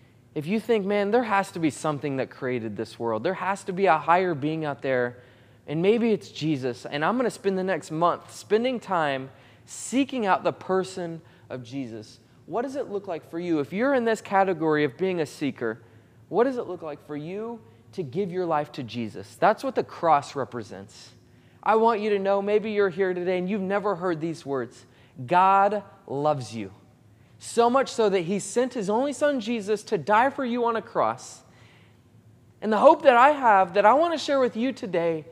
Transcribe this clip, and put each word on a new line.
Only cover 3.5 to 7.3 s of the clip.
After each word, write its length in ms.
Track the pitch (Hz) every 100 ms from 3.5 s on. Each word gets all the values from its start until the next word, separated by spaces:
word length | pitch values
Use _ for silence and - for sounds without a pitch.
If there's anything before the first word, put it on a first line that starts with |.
| 196
to 80 | -
be 140 | 180 190
a 120 | 156
higher 360 | 151 180 185
being 300 | 147 147 160
out 180 | 151 135
there, 360 | 139 127 123 - - - _ _ -
and 160 | 156
maybe 300 | 185 233 233
it's 180 | 202 -
Jesus, 560 | - 151 139 127 120 -
and 180 | 147
I'm 120 | 160 240
gonna 140 | 226